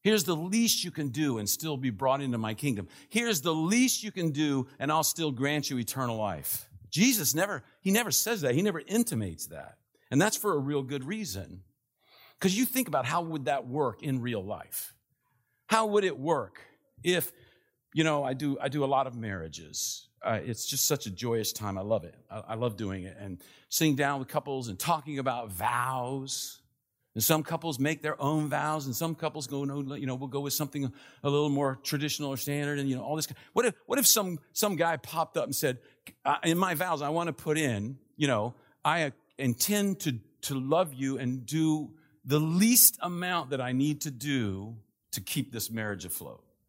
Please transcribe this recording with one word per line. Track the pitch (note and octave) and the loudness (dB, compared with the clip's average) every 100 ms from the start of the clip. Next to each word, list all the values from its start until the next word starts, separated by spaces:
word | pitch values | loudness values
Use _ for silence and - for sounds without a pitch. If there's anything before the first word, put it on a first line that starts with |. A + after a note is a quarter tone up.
Here's | G3+ G#3+ | 6 4
the | E3 D#3+ | 4 0
least | F3+ A3 A3+ - | 2 2 4 2
you | E3+ | 0
can | D3+ C#3+ | -4 -4
do | A#2+ D3+ A#2 | 0 0 0
and | G#2 | -2
still | - D#3+ C#3 | -2 -2 -2
be | C3 | -2
brought | G2+ C3 C#3 | 0 2 2
into | C#3 A#2+ | 0 -2
my | A2 | -2
kingdom. | A2 C#3+ G#2 F2+ - - | -2 -2 -2 -6 -16 -4
Here's | A3 A#3 F3+ | 0 2 2
the | E3 | 2
least | D#3+ D#3+ A#3 B3+ - | 0 4 4 4 2
you | G#3+ | -4
can | F#3+ E3 | -2 0
do | C#3+ D3+ C#3 B2+ - | 2 2 2 -2 -4
and | C#3 | 0
I'll | D#3 | 2
still | D3+ - D#3 | 2 0 -2
grant | A#2+ C#3 D3 C#3+ | 0 0 0 -2
you | B2+ | -4
eternal | A2+ C3+ B2 A2 | -4 -2 -2 -2
life." | G#2+ D#2+ - - - - - | -2 -4 -4 -6 -8 -20 -6
Jesus | - A#3+ A3 C#3+ | 4 4 4 2
never, | C#3+ G3+ D#3+ - _ | 2 0 -2 -8 _
he | F#3+ | 2
never | G#3 A3+ | 4 4
says | C#3 G#3+ A3+ | 0 0 0
that. | C#3 | 2
He | B2+ | 4
never | G#3 E3+ - | 2 0 0
intimates | G#3+ A#3 A#2 G2+ D#2 - | 0 2 0 -2 -6 -12
that. | D2+ C#2 - _ _ _ | -12 -16 -20 _ _ _
And | C3 | 4
that's | G#3 G#3+ | 4 2
for | G#3 | 0
a | D#3 | 0
real | C3+ D3 | 0 -2
good | C3 C#3+ | -2 -6
reason. | C3 A3 F#3+ G2 - F#2+ - _ _ _ _ - - _ | -6 -6 -6 -8 -8 -14 -20 _ _ _ _ -20 -20 _
'Cause | F#3+ | 0
you | F#3+ B3+ | 2 0
think | C4 B3 | 0 0
about | C#3+ B2 | 0 2
how | E3 | 0
would | E3 D#3+ C#3 | 0 -2 0
that | C#3 A#2+ | -2 -2
work | C#3 C3 G#2 | 0 0 0
in | D3 C3 | -2 -2
real | A#2+ A2 | 0 -4
life? | F#2+ G#2 - - - - _ _ _ _ _ _ - | -4 -10 -8 -8 -8 -14 _ _ _ _ _ _ 0
How | A3 A3 | 2 4
would | G#3 | 4
it | F#3+ C3+ | 2 -2
work | D3 D3+ G2 - - _ _ - | 0 0 0 -12 -20 _ _ -4
if, | E3+ F3+ - - - _ _ _ _ | 0 2 0 -8 -20 _ _ _ _
you | D3 | 2
know, | D#3+ D3 | 2 2
I | C#3 | 0
do, | C3 D3 C3+ | -2 -2 -2
I | B2+ | -2
do | D3 | 0
a | C3+ | 2
lot | C3+ C3 | 2 0
of | A#2+ | -4
marriages. | A2 F#2+ D#2+ D2+ D#2 D2+ - - - _ | -6 -6 -8 -12 -12 -6 -6 -8 -14 _
Uh, | - G#2+ | -2 -2
it's | G2 A2+ | -2 -6
just | - C#3 - | -4 0 2
such | C#3+ A2 | 0 -4
a | |
joyous | F2+ A#2 A#2 G#2 | -6 -2 0 -2
time. | - G#2 G2 | -4 -6 -4
I | |
love | G2+ A2 | 0 -2
it. | E2 - _ | -2 -18 _
I, | G#2+ | -14
I | - | -8
love | A2+ A#2+ G2+ | -2 -2 -2
doing | G#2 F#2+ | -4 -4
it | F2+ F2+ | -8 -12
and | G2+ F2+ - - _ | -12 -12 -14 -20 _
sitting | - D#3+ | 2 2
down | C3+ C#3+ C#3+ | 4 0 -2
with | C3 | -4
couples | D3+ C#3+ C3+ A#2 | -4 -4 -6 -6
and | F2+ | -4
talking | D#3 E3 C#3+ C#3 | 0 0 -2 -4
about | C3 A#2+ A2+ | -2 -2 -6
vows. | F2+ A2 A#2+ B2+ C3 B2 C3+ C3+ - - - _ _ _ _ _ | -4 0 0 0 -2 -2 -4 -6 -6 -8 -12 _ _ _ _ _
And | A2+ | -2
some | - D#3 | 4 4
couples | C#3+ D#3+ E3 C3 | 2 -4 -4 0
make | C#3+ D3+ | 0 0
their | D3+ - | -4 -2
own | C#3+ D#3 D3+ | 0 0 0
vows, | C#3+ D3+ D#3 C3+ | 0 0 -2 -4
and | A#2 | -4
some | E3 | -4
couples | D#3 D#3+ D#3 B2+ | -2 -4 -6 -6
go, | C#3 | -4
"No, | C#3 C#3+ C3+ | -4 -4 -6
you | C#3+ C3+ | -6 -4
know, | |
we'll | B2+ C3+ | -4 -4
go | C#3 | -4
with | C#3+ | -2
something | - D3 D3 C3 - - - | -2 -4 -4 -6 -6 -20 -6
a | C#3+ | 0
little | C#3+ D3 | 2 4
more | C#3 C#3 C3 | 2 2 -2
traditional | - D3 D3 - D3 | -4 -2 -2 -2 -4
or | C3+ | -4
standard," | - C#3+ D3 C#3+ | -2 -2 -2 -2
and, | C#3 | 0
you | B2+ | -2
know, | |
all | A2 D#3 | -2 -4
this. | - - - | -4 -8 -2
What | - A#3+ | 2 2
if, | - - | 0 0
what | C4+ | 4
if | - | 6
some, | A3+ F#3+ D#3+ _ | 6 2 -4 _
some | - G#3 D#3+ | -2 0 2
guy | E3 D#3 | 0 0
popped | - D#3 D#3+ D#3+ | -4 -4 -2 -2
up | |
and | A#2+ | -2
said, | C3+ D3 B2+ - _ - - | 0 -2 -2 -12 _ -20 -4
"Uh, | C#3 D3 | 0 2
in | D#3+ E3+ | 2 2
my | F#3 | 2
vows, | D#3 F3+ D#3 | 2 0 0
I | D3 | 0
wanna | E3 E3+ | 0 -2
put | C#3 D#3+ D3+ | -4 -2 2
in, | D3 G#2 G#2+ C3+ _ - | 2 0 -2 -8 _ 0
you | C#3+ | 2
know, | A#2 A2 - _ _ | 2 0 -6 _ _
I | D3 E3 D3+ - _ - | 0 2 0 -4 _ -2
intend | C3+ A#2 - G#3 G3+ G3 | -2 0 0 2 2 0
to, | D3+ A#2+ - _ | -2 -4 -8 _
to | - C3+ | -6 -4
love | C3 D#3+ F3 | 2 2 2
you | C3 C3+ C3 | -2 -4 -2
and | B2+ C3 | -2 -4
do | A2+ D#3 D#3+ D#3 D3 - _ _ | -4 0 2 2 -2 -14 _ _
the | B2+ D3 | 0 2
least | D#3 F3 A3 B3 - - | 4 4 6 8 6 4
amount | F3+ F3 F3+ F3 C3 | -6 -4 -2 -2 -2
that | C3+ | -4
I | B2 | 0
need | B2+ D3 D3 | 2 2 0
to | D#3 | -4
do | B2 C#3+ C3+ G#2 F#2+ G#2 A2+ _ _ _ | -6 -2 0 0 -2 -8 -12 _ _ _
to | - | -8
keep | F#2+ D3 B2 | -2 -4 -2
this | A#2 - | -6 -4
marriage | A2+ G#2+ G2 | -2 -2 -4
afloat"? | F2+ - D2 - _ _ | -6 -8 -10 -14 _ _